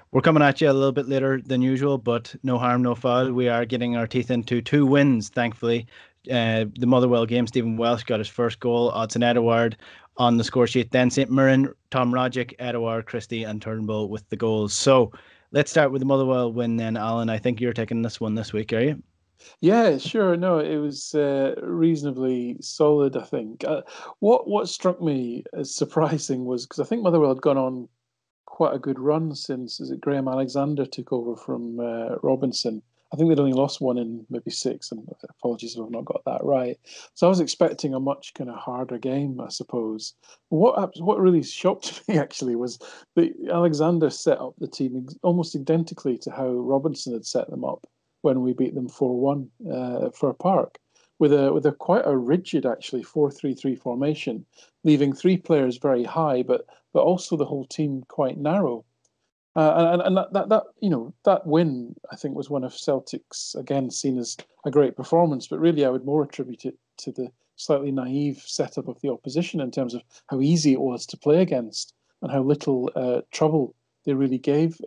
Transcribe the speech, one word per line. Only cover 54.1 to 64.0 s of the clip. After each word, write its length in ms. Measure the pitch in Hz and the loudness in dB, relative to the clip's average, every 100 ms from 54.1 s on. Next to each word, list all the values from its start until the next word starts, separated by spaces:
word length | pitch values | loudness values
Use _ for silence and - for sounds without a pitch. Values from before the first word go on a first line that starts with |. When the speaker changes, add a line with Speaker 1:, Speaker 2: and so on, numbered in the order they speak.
| 151 - 110 - _ _ _ 156 | -2 -6 -8 -12 _ _ _ 2
Speaker 2:
leaving 260 | 147 139 | 4 2
three 240 | 135 185 185 | 2 2 2
players 400 | - 156 131 120 | 2 2 2 0
very 300 | 143 127 117 | 0 0 0
high, 380 | - 156 127 | -2 0 0
but, 220 | 123 123 - _ _ | 0 -2 -2 _ _
but 100 | - | 2
also 320 | 156 180 - 165 | 2 2 -2 -4
the 80 | |
whole 220 | 143 139 127 | -2 -6 -8
team 400 | - 151 135 123 | -4 -4 -4 -8
quite 300 | - 135 - | -4 -4 -2
narrow. 480 | 147 190 165 120 - _ _ _ _ _ _ | -2 0 0 -4 -10 _ _ _ _ _ _
Uh, 360 | - 156 165 170 | 2 4 4 4
and, 100 | 175 | 2
and 120 | 185 190 | 2 0
that, 160 | - | 0
that, 160 | 190 196 | -2 2
that, 160 | 214 - _ | 2 0 _
you 100 | 202 | -2
know, 240 | 139 117 - - | 0 -2 -2 2
that 200 | 185 160 | 2 2
win, 480 | 156 170 127 120 - - | 2 2 -2 -8 -16 -20
I 60 | - | -10
think, 220 | 143 139 | -8 -8
was 120 | 131 | -6
one 140 | 143 | -6
of 100 | 127 | -6
Celtic's, 800 | - - 135 - 147 - - - - | -6 -2 -2 -4 -14 -14 -14 -12 -10
again, 360 | 135 139 127 | -4 -2 -2
seen 260 | - | -4